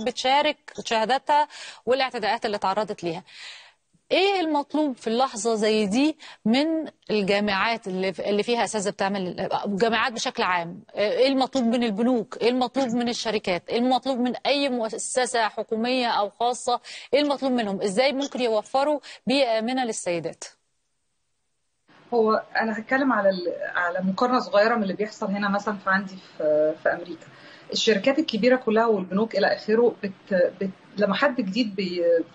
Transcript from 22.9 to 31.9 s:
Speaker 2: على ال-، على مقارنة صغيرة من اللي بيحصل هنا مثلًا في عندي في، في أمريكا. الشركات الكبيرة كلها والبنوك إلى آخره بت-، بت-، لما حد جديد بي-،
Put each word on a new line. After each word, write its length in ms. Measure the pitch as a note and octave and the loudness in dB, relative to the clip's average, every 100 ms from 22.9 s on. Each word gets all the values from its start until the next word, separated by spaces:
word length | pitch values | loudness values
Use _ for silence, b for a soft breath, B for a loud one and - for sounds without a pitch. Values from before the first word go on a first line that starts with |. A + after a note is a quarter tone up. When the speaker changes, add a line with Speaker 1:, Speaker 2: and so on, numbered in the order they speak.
| C4 C#4 | 0 2
Speaker 2:
على 180 | G#3+ G3 | 4 4
ال-، 460 | F#3 F3 - - - | 2 -4 -6 -6 -4
على 240 | F3 F#3 | -2 -2
مقارنة 360 | F#3+ F#3+ B3 B3+ | -2 0 2 2
صغيرة 360 | F#3+ G3+ A3+ | 2 2 4
من 80 | A3+ | 2
اللي 120 | F#3+ | -2
بيحصل 320 | F3 G#3 - G#3 | -4 -6 -4 -4
هنا 220 | G3+ G3+ | -2 -2
مثلًا 280 | G3+ A3 G3+ | -2 -2 -4
في 140 | F#3+ | 0
عندي 260 | F#3+ F#3+ - - - | -2 -2 -14 -18 -4
في، 360 | D#3 D3+ D#3 D#3+ | 2 4 2 0
في 60 | E3+ | -2
أمريكا. 380 | E3+ F3 D#3+ - B B B B | -2 -6 -12 -14 B B B B
الشركات 460 | F#3+ A3 G3 B3+ C#4+ | 0 2 2 2 2
الكبيرة 380 | D#4+ A3 A#3+ B3+ | 0 2 4 4
كلها 300 | A3+ G#3+ A#3 | 2 2 4
والبنوك 500 | G3+ F#3 F#3+ A3 G3 | 2 0 -2 0 2
إلى 100 | F#3+ | 2
آخره 480 | - - A3 A#3+ - | 0 2 4 4 2
بت-، 500 | G3+ - - F#3 F3 - | -8 -10 -2 2 2 0
بت-، 100 | F#3+ - - G3 | -8 -8 -12 -2
لما 160 | G3+ | 0
حد 220 | G3 C#4+ B3+ | 2 2 0
جديد 380 | F#3+ G#3+ G#3+ | -2 -2 -2
بي-، 280 | F#3+ F#3 | -2 -4